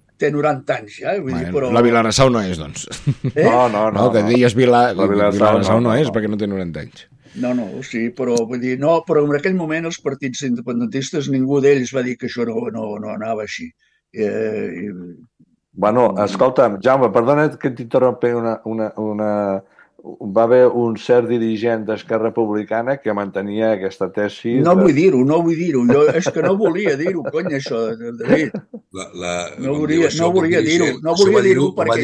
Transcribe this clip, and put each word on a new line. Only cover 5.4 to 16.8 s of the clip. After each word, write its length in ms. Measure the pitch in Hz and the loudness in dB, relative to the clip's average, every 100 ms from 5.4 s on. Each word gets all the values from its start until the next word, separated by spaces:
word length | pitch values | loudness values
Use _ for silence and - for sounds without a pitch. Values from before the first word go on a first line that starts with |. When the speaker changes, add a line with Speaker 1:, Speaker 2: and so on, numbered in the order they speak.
| 107 107 95 113 | 4 4 2 2
Speaker 3:
no, 80 | 120 | 2
Speaker 2:
no 60 | 117 | 2
Speaker 3:
no, 40 | |
Speaker 2:
és, 80 | 147 | 0
Speaker 3:
no. 60 | |
Speaker 2:
perquè 160 | 110 107 | 0 -2
no 80 | 104 | -4
té 100 | 104 | -4
noranta 320 | 95 87 78 | -4 -6 -8
anys. 280 | - - - _ _ - | -12 -18 -20 _ _ -8
Speaker 1:
No, 160 | 123 | -4
no, 140 | 123 104 - | -4 -6 -10
sí, 240 | 131 117 117 | -8 -4 -4
però, 280 | - 120 120 113 | -4 -2 0 -2
vull 140 | 123 | -4
dir, 180 | 127 127 | -4 -2
no, 240 | 147 165 170 | 0 0 2
però 200 | 156 147 | 2 2
en 80 | 143 | 0
aquell 180 | 190 | 0
moment 320 | 185 160 160 165 | -2 -2 -4 -6
els 140 | 170 | -8
partits 420 | 151 131 135 120 | -8 -6 -8 -6
independentistes, 840 | 139 120 117 120 117 131 135 160 139 | -4 -4 -4 -4 -4 -4 -6 -6 -2
ningú 300 | 135 131 143 | -2 0 2
d'ells 300 | 139 139 123 | 4 4 2
va 80 | 131 | -4
dir 140 | 123 117 | -4 -6
que 100 | 120 | -8
això 180 | 123 117 | -6 -4
no, 220 | 113 120 | -4 -6
no, 240 | 113 110 104 | -8 -8 -10
no 100 | 107 | -10
anava 320 | 104 107 110 | -8 -6 -6
així. 240 | 107 - 82 - _ _ _ | -8 -12 -14 -18 _ _ _
Eh, 720 | - 104 104 110 107 101 95 101 | -4 -4 -2 -4 -4 -6 -8 -10
i 0 | 90 87 82 - _ _ _ _ 92 | -12 -14 -18 -20 _ _ _ _ -2
Speaker 3:
Bueno, 300 | 101 117 104 101 | 0 4 2 2
escolta'm, 560 | 101 95 131 131 117 101 | -2 2 2 4 2 2